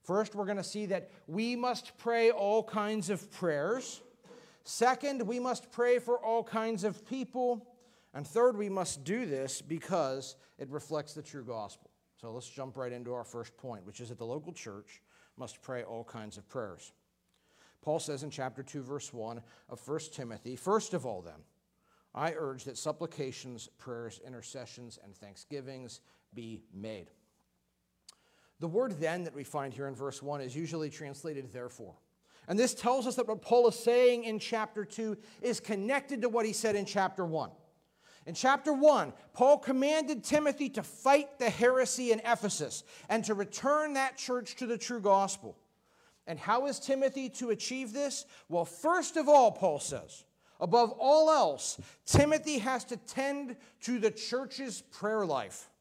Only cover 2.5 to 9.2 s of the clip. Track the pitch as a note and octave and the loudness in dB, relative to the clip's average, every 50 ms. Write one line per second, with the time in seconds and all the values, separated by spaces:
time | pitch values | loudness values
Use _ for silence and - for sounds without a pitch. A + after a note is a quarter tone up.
2.5 | G#3+ A3+ G#3+ A3 - G#3+ G#3 G#3 A3 G#3+ F3 E3+ G#3 F3 - - - - F3+ E3+ | 4 2 2 0 -2 -2 -2 0 -2 -2 -2 -2 -4 -4 -6 -14 -10 -4 -2 0
3.5 | D3+ C#3+ D3 F3+ A#3 C4 B3 - - - - - _ _ _ - - - - - | 0 0 0 0 -2 -2 -4 -10 -14 -16 -18 -20 _ _ _ -20 -20 -20 -20 -20
4.5 | - _ _ - - - A3+ B3 C4 B3 C#4+ C#4+ C#4 B3+ A#3 F#3 A#3+ B3 B3 B3+ | -20 _ _ -12 0 4 4 4 4 2 -2 -4 -2 -2 -2 -2 -2 -2 -2 -2
5.5 | A#3+ - - - - A#3 A#3+ B3 B3 A#3+ A#3+ A#3+ B3 A#3+ - A3 A3+ A#3 G#3+ - | -4 -4 -8 -12 -2 0 4 4 4 4 4 0 0 0 0 0 0 0 -2 -2
6.5 | - A3+ A3 A3+ A3+ F#3 F#3+ G#3+ F#3 - - - B3+ C4+ B3 - - B3+ B3 B3 | -2 -2 -2 -2 -2 -2 -2 -4 -4 -4 -10 -8 -6 -6 -6 -6 -4 -2 0 0
7.5 | A#3+ A3 - - - _ _ _ _ _ _ _ - C#3+ D3 - - A3+ A#3+ B3+ | -2 -2 -6 -18 -20 _ _ _ _ _ _ _ -12 -10 -10 -2 2 4 4 6
8.5 | A#3 G3+ G#3 G3+ F#3+ F#3+ F3 - - D3 C3 D#3+ G3+ B3 | 4 2 -2 -2 -2 -2 -2 -4 -6 -8 -4 -4 -4 -2